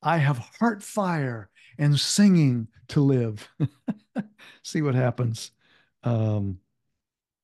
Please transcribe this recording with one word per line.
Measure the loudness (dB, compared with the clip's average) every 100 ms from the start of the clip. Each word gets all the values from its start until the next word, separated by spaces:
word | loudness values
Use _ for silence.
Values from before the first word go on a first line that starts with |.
"I | -2 2
have | 2 0
heart | -6 -2 -2 -2
fire | -8 -4 -2 -2 -4 -6 -12 _ _ -2
and | 2 2
singing | 0 4 6 6 4 2 -4 _ _
to | 0
live." | 2 2 0 -6 -14 _
<laughs> | -6 -6 -10 -10 _ -12 -12 _ -20 -20
See | -8 -4
what | 0 0
happens. | 0 0 -4 -4 -12 _ _ _ _ _
Um, | -2 0 0 -2 -4 -8 _ _ _ _ _ _ _ _